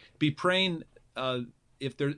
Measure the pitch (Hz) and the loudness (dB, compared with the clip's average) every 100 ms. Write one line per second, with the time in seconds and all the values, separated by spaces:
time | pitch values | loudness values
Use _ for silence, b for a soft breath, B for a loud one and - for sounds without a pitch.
0 | b - 151 143 180 185 190 165 - - | b 0 0 2 2 2 2 0 -8 -20
1 | - - 131 127 117 - _ _ 135 - | -14 -6 -2 -2 -6 -12 _ _ -8 -2
2 | 143 | -2